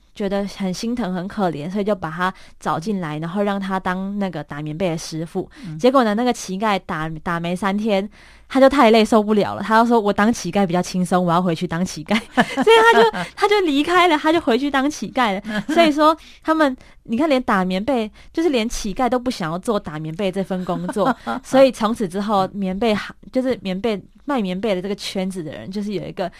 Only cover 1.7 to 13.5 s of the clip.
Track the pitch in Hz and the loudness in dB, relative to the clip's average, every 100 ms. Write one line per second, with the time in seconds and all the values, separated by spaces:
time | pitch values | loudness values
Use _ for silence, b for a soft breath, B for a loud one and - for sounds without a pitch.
1.7 | 196 202 196 160 160 180 185 B - - | -4 -2 -2 -4 -4 -4 -4 B -10 -4
2.7 | 151 165 196 165 151 165 190 202 196 196 | -4 -2 -4 -4 -6 -4 -2 -2 -2 -4
3.7 | 190 190 180 196 202 196 170 147 143 151 | -4 -4 -4 -6 -4 -4 -6 -10 -10 -8
4.7 | 151 185 160 - 160 165 190 - B 226 | -4 -2 -2 -6 -8 -6 -6 -8 B -12
5.7 | 156 240 269 226 208 247 240 - 190 220 | 0 2 4 4 2 0 -2 -4 -4 -2
6.7 | 190 - 170 156 160 185 170 170 180 202 | -2 -2 -6 -6 -6 -4 -4 -4 -2 -2
7.7 | 196 220 196 202 B B B - 269 269 | -2 0 0 -2 B B B -4 6 6
8.7 | 277 240 220 214 226 208 214 160 - 196 | 8 6 6 6 4 4 2 0 -2 2
9.7 | 220 233 240 202 202 208 240 175 202 196 | 4 4 4 2 2 2 2 -2 0 2
10.7 | 175 175 180 180 180 180 170 185 165 180 | 0 -2 -2 0 2 2 2 2 0 -2
11.7 | 165 185 - 151 214 - - - - - | -2 -4 -4 -2 -2 0 -2 -2 0 4
12.7 | 453 453 453 453 403 - - 403 | 6 8 6 4 2 -6 -2 2